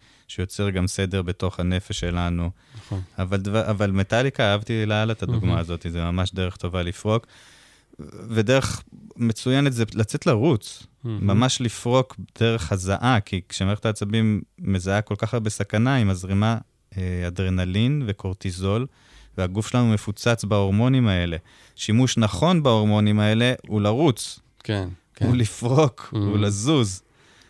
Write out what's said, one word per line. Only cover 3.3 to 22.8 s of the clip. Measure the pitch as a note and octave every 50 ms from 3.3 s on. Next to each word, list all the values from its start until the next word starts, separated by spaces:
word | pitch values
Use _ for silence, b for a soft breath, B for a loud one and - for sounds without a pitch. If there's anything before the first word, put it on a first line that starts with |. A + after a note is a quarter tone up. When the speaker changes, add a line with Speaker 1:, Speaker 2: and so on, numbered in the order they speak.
| G2+ G2
Speaker 1:
דבר, | F#2+ G2+ G2+ A2 - -
אבל | G#2+ F#2+ G#2 G2
מטאליקה, | F#2+ G2 F#2+ - A2+ A#2+ C3 C#3 - - A#2+ G2+
אהבתי | G2+ G#2 G#2+ - A#2 A2 G#2+
לאללה | G#2 G#2+ G#2+ A2 A2+
את | A2+ -
הדוגמה | G2 - A#2+ A2+ F#2 F2+ E2+
Speaker 2:
Mm-hmm. | E2+
Speaker 1:
הזאת, | E2+ E2 F2 E2 - E2+
זה | E2+ E2+ E2+
ממש | F2 F2 F#2 F#2 - -
דרך | F#2+ F#2 F2+ -
טובה | - - F2 F2 F#2
לפרוק. | F2 F2 F2 - - G#2 A2 A#2 - B B B B B B B B B B B B B - - D2+ - - F#2 F#2+ A2+
ודרך | A2+ A2+ G#2 A2 C3 C3+ B2+ - - - - - - - - - -
מצוינת | - A#2 A2+ A2 - - B2+ C3 C#3 C#3+ C#3+
זה | B2 A#2 A2+ G#2+ -
לצאת | G#2+ A2 - - C#3+ -
לרוץ, | F3+ B2+ G#2 B2+ E3+ E3 - - - - - - - _ _ -
Speaker 2:
Mm-hmm. | A#2+
Speaker 1:
ממש | A2 G2 G2 G2+ G2 - - A#3+ - -
לפרוק | B2 A2 - - - A#2+ B2 C3 B2+ - - - F2+ - - -
דרך | A2+ A#2 A2+ A2+ - -
הזעה, | G#2 F#2 F#2 F#2+ G2 - - B2 B2+ G#2+ -
כי | - G2+ F2+ - -
כשמערכת | - - F#2+ F#2+ G#2 - -
העצבים | A2+ G#2 - G#2 G2+ G#2+ A2+ A2 G#2+ G#2+ F#2+ - _ _ -
מזהה | F3+ - G2 F2+ F2 F#2+ G2 G#2+
כל | G#2+ - G#2 -
כך | - A2 -
הרבה | A#2+ G#2+ A2
סכנה, | - - G2 - - A2 A#2 C3 C#3
היא | B2+ G#2+
מזרימה, | G2 F#2+ F2 F#2 F#2 G2 G2 G#2+ A2+ A2+ A2+ - _ _ _ _ _ -
אה, | F#2+ F#2 F#2 F2+ F2+ F2
אדרנלין | F2 F2 F#2+ F#2+ F#2 F#2 F#2 F2+ F#2 F#2 G#2 A2+ B2+ D3 D3 C3
וקורטיזול, | G#2 G2 - - F#2+ F#2 - - F#2+ E2+ F2+ F#2+ F#2+ G2+ A#2 C3 C3+ b b b b b b b b b F#2+
והגוף | F#2 F2+ F#2 G#2+ G#2+ -
שלנו | - B2 B2 A2+
מפוצץ | A2 G#2 - G#2+ G2+ - - A#2+ A#2 - -
בהורמונים | G2 G#2+ G2+ G2+ G2 G2 G#2 A#2+ B2+ C3+ C3 A#2+ G#2+
האלה. | F#2 F2+ F2 E2+ E2 E2 - B B B B B B
שימוש | B - - G#2+ A#2+ C3 B2 - A#2+
נכון | A2 G2+ - - D3+ E3+ F#3 E3
בהורמונים | D3 C3 A2+ G#2+